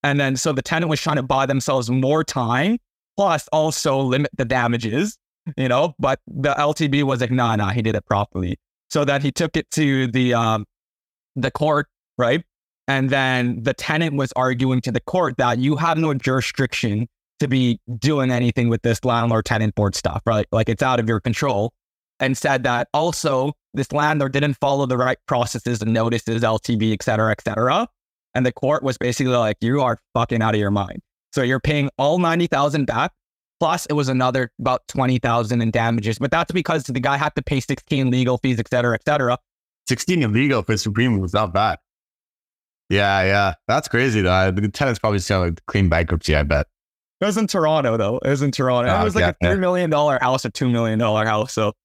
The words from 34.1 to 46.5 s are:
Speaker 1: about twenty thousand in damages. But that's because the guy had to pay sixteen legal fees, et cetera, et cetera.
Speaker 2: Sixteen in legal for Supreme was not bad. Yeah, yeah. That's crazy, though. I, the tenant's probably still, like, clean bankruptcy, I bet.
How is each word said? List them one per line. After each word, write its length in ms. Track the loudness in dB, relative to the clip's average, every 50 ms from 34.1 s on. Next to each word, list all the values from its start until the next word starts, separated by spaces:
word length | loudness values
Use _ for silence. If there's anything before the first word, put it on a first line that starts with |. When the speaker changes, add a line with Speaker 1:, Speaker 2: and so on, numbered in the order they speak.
| 0 2 2 2 0 0 -2 -4 _ -4
Speaker 1:
about 260 | -2 0 0 -2 _
twenty 320 | -6 -2 -2 0 2 0 0
thousand 440 | 2 2 0 0 0 0 0 0
in 80 | 0 0
damages. 480 | 0 0 0 0 0 0 -2 -2 -4 -2
But 120 | -2 -2
that's 220 | 0 -2 -2 -2
because 320 | -2 -4 -2 0 -2 -2 -2
the 160 | -4 -6 -2
guy 160 | -2 -2 0
had 180 | 0 -2 -2 -2
to 60 | -4
pay 160 | -4 -2 -2 -2
sixteen 520 | -2 -2 -6 -6 -4 _ -2 0 2 2
legal 260 | 2 2 2 2 0 0
fees, 220 | 0 -2 -2 -2
et 80 | -2 -2
cetera, 260 | 0 0 0 0 -2
et 80 | -2 _
cetera. 340 | -2 0 0 2 0 0 -2 _ _ _ _ _ _ _ _ _ -4
Speaker 2:
Sixteen 340 | -4 -4 0 0 0 2
in 100 | 2 2
legal 300 | 2 2 2 2 2 0
for 140 | 0 0 -2
Supreme 420 | -2 -2 -2 0 0 2 2 2 0
was 140 | 0 0
not 200 | 0 -2 -2 0 0
bad. 240 | 0 0 0 -2 -6 _ _ _ _ _ _ _ _ _ _ _ _ _ _ _ _ _ _ _ _ _ _
Yeah, 340 | 0 0 2 2 2 2 2
yeah. 300 | 2 2 2 2 0 -2 _ _
That's 220 | -2 -2 -2 0 -2
crazy, 320 | -2 0 0 2 2 2
though. 120 | 2 4
I, 180 | 4 4 4 2
the 180 | 2 0 -2 -2
tenant's 300 | -2 -2 -2 -2 0 0
probably 220 | 0 0 0 -2
still, 200 | -2 0 0 0
like, 240 | 0 0 -2 -6 _
clean 220 | -4 0 2 4 4
bankruptcy, 480 | 4 2 2 0 -2 -2 0 2 2
I 60 | 2
bet. 240 | 2 2